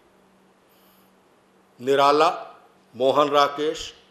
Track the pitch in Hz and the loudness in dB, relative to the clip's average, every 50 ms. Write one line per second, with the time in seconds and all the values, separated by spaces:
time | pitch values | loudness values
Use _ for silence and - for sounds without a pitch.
0 | _ _ _ _ _ _ _ _ _ _ _ _ _ _ _ _ _ _ _ _ | _ _ _ _ _ _ _ _ _ _ _ _ _ _ _ _ _ _ _ _
1 | _ _ _ _ _ _ _ _ _ _ _ _ _ _ _ - 120 135 139 139 | _ _ _ _ _ _ _ _ _ _ _ _ _ _ _ -10 -4 -2 0 2
2 | 139 143 147 151 160 180 180 - - - - _ _ _ _ _ _ _ _ 113 | 4 4 4 4 2 0 0 -4 -14 -20 -20 _ _ _ _ _ _ _ _ -2
3 | 131 135 127 143 151 139 143 143 143 139 - 151 151 160 165 - - - - _ | -2 0 2 2 0 2 2 2 0 0 -2 -6 -6 -6 -6 -8 -14 -18 -20 _
4 | _ _ | _ _